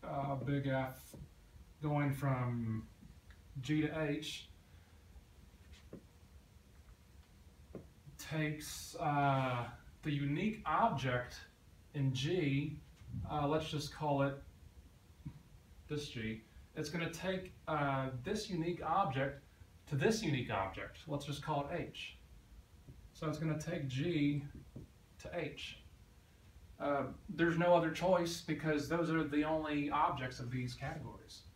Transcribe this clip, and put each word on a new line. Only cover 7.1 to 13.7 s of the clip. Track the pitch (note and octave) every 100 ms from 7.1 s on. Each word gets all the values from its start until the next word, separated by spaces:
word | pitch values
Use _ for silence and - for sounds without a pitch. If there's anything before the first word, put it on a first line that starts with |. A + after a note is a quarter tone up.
| - - - - - - - - - - -
takes, | - D#3+ D3+ D3+ - - - -
uh, | D#3 C#3+ C#3 C3+ C3 B2 A#2 - - -
the | D#3
unique | C#3+ C#3+ D3+ G#3+ -
object | - E3 A3+ D3 C3 B2 - - - - - - -
in | D3 C3+
G, | A#2+ C#3+ F#3 D3 C3+ D#3 - - - - - -
uh, | D3+ C#3+
let's | D#3
just | D#3